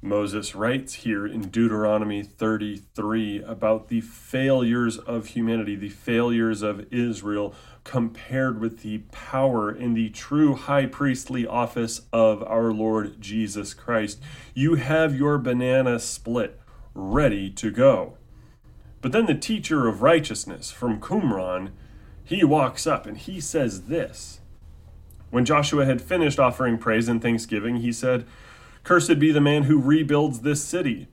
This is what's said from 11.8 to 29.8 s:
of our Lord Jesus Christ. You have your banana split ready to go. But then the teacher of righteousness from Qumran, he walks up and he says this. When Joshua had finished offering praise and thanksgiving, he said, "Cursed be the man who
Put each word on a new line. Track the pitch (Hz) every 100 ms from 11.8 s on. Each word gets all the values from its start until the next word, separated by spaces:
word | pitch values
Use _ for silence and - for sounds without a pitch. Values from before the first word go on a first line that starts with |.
| 113 - -
of | 117 110 104
our | 95 113 117
Lord | 107 110 110 104 104
Jesus | 98 110 107 104 98
Christ. | - - 113 104 - - - -
You | - 143
have | 160 127 156 160 135
your | 147 147
banana | 127 123 127 131 127 117
split | - - - 120 104 - - - -
ready | - 95 127 147 101 95
to | 95 113
go. | 101 135 107 85 - - - - - - - - -
But | 131
then | 208 226
the |
teacher | 139 - 220 - 151 120
of | 98
righteousness | 131 165 143 104 - - -
from | - 123 107
Qumran, | - 202 160 98 92 92 95 - - - - -
he | - 190
walks | 160 151 131 - 160
up | 131 107
and | 104
he | - 185
says | 143 160 127 95
this. | 92 160 - - - - - - - - - - - - -
When | 120
Joshua | 123 151 143 147
had | 135 123
finished | - 180 156 139
offering | 127 123 127 113
praise | 117 113 117
and | 117
thanksgiving, | 120 117 113 104 110 120
he | 117
said, | 113 127 123 120 - - - - -
"Cursed | - 180 156 151
be | 156
the | 147
man | 143 147
who | 139 151